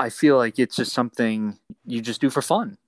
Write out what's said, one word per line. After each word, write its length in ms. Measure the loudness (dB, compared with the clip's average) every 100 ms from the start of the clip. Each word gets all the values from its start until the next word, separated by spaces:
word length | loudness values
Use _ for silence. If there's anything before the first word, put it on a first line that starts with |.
I 80 | -6
feel 280 | 2 4 6
like 220 | 4 0
it's 160 | -2
just 180 | -2 -4
something 640 | -2 -2 0 -2 -2 -4 -8 -16 -18 -8
you 140 | -8
just 200 | -6 -2
do 80 | 0
for 120 | 0
fun, 340 | 0 0 -2 -10